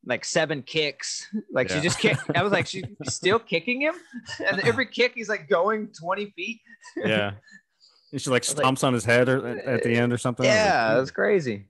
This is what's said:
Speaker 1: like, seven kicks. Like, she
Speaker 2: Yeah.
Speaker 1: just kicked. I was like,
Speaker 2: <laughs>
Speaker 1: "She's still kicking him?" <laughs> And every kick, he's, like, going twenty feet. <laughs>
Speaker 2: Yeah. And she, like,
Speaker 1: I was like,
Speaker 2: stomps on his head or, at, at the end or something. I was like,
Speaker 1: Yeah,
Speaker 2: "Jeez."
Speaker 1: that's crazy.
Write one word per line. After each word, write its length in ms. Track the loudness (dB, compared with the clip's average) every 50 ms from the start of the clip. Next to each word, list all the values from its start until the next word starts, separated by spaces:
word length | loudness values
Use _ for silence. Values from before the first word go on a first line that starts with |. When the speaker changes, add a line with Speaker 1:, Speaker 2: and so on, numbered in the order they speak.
| -2
Speaker 1:
like, 200 | -4 -4 -4 -4
seven 360 | -2 0 0 0 0 -2 -6
kicks. 640 | -6 -4 -2 -2 -2 -2 -4 _ -10 -10 -10 -10 -12 -8 -8 -8 -8 -2
Like, 180 | -2 0 0 0
she 60 | 0
Speaker 2:
Yeah. 60 | 0
Speaker 1:
just 180 | 0 0 -2 2
kicked. 220 | 2 2 2 0 -4 -2 0
I 80 | 0 2
was 80 | 2
like, 160 | 2 0 0 -2
Speaker 2:
<laughs> 0 |
Speaker 1:
"She's 160 | -6 -10 -10 -12 -14 _ -10 -8
still 320 | -8 0 2 2 2 2
kicking 420 | 0 -2 -4 -2 -2 -2 -4 0
him?" 140 | 0 -2 -2 -4 -12 -16 -18 -16
<laughs> 260 | -14 -14 -12 -4 -2
And 140 | -2 -2 2
every 240 | 2 0 2 2 -2 -4
kick, 260 | 0 0 0 0 0
he's, 140 | -6 -6 -6
like, 180 | -6 -6 0 0
going 420 | 2 2 4 2 0 -2 -4 -8 -12
twenty 380 | -12 -6 -4 -4 -4 -4 -10 _
feet. 240 | -12 -10 -10 -10 -14 _ _ -20 _
<laughs> 160 | -20 -14 -10 -6
Speaker 2:
Yeah. 360 | -2 0 0 0 0 -2 -6 -10 _ _ -20 -20 _ _ _ _ _ _ _ _ _ _
And 100 | -10 -8
she, 80 | -2 2
like, 140 | 0 2 2 0
Speaker 1:
I 40 |
was 60 | -4 0
like, 80 | 2
Speaker 2:
stomps 180 | 2 2 2 2
on 80 | 2 2
his 120 | 2 2
head 220 | 4 6 6 6 4
or, 160 | 4 0 0 -4
at, 180 | -6 -6 -4
at 180 | -2 -2 0 2
the 100 | 2 2
end 180 | 4 4 2 0
or 40 | 0
something. 280 | -2 -4 -2 0 2
I 40 | 4
was 60 | 4 4
like, 80 | 4
Speaker 1:
Yeah, 240 | 4 4 2 2 4
Speaker 2:
"Jeez." 80 | 2 2
Speaker 1:
that's 140 | 2 0
crazy. 540 | -2 0 2 4 4 2 2 0 -6 -6 -8 _